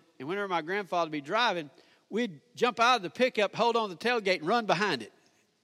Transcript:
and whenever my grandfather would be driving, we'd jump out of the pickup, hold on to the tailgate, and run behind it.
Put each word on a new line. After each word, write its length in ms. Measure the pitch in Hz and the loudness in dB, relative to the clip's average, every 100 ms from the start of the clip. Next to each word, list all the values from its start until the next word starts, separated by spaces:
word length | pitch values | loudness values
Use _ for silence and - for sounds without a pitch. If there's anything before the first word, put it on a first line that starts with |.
| _ - | _ -12
and 100 | 131 | -8
whenever 200 | 196 202 | -6 -2
my 140 | 170 | -4
grandfather 440 | 156 196 190 180 165 | -2 -4 -2 -2 -2
would 60 | |
be 80 | 151 | -4
driving, 500 | 139 214 240 175 147 - _ _ - | -4 0 0 0 -6 -14 _ _ -8
we'd 300 | 202 240 151 _ | -4 -4 -6 _
jump 240 | - 233 240 | -2 0 4
out 160 | 233 247 | 4 4
of 60 | |
the 80 | 175 | 0
pickup, 440 | - 254 220 196 | 0 0 2 0
hold 220 | 151 233 233 | 2 2 2
on 120 | 214 | 0
to 80 | 170 | -2
the 80 | |
tailgate, 340 | 226 247 196 185 | -2 0 0 0
and 80 | 156 | 2
run 200 | 240 214 | 0 2
behind 360 | 165 202 139 | 2 2 -2
it. 100 | 101 - _ _ _ _ | -6 -18 _ _ _ _